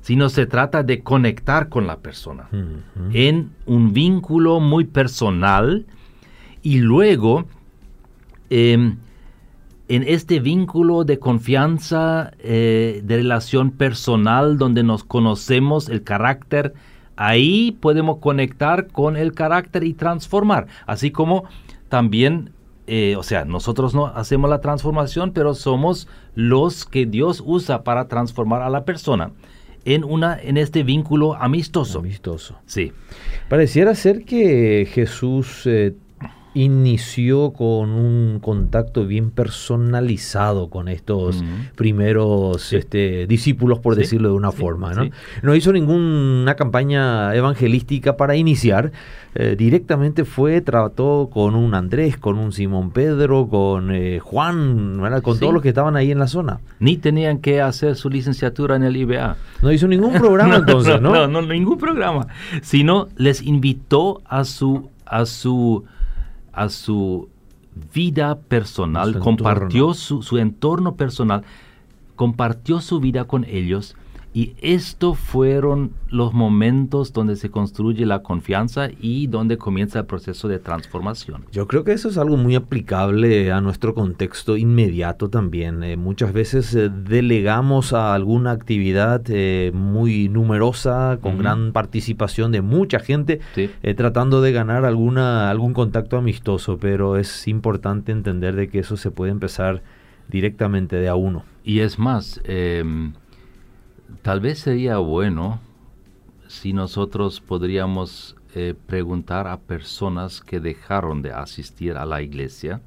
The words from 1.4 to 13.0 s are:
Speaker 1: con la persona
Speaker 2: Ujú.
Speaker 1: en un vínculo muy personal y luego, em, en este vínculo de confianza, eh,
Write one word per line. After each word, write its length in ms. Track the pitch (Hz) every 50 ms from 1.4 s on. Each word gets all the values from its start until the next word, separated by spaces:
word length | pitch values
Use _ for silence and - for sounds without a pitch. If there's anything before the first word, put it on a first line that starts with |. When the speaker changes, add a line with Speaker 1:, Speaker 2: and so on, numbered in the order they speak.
| - 139 139 160 151 156
Speaker 1:
con 180 | - 123 104
la 100 | 87 78 -
persona 480 | - 78 69 - - 80 71 65 - -
Speaker 2:
Ujú. 580 | - 101 92 82 76 76 - - - 95 87 95 110
Speaker 1:
en 380 | 117 123 143 156 165 156 - - - -
un 280 | - 120 117 117 110 101
vínculo 680 | 123 156 180 190 180 180 - 151 165 165 165 165 165
muy 260 | 156 147 147 165 165
personal 1000 | 156 - 139 135 120 - - 117 104 92 87 92 98 98 98 107 131 175 214 214 - - - - - - - - - - - - - - - -
y 160 | 151 139 127
luego, 680 | 120 113 120 165 202 214 185 110 104 113 120 160 170 - - - - - _ - - - - - - - - _ - - - - - -
em, 480 | 131 120 117 120 117 117 120 117 104 - - - - - - - - _ - - - - - - - - -
en 160 | - 127 123 131
este 320 | 135 165 165 - - 180 151
vínculo 640 | 117 135 165 185 185 - - 165 170 170 170 170 165
de 160 | 147 143 139
confianza, 1120 | - 135 120 113 117 117 131 135 143 156 165 156 156 - 165 160 160 160 160 160 123 - - -
eh, 600 | - 117 113 113 117 113 113 113 113 113 107 101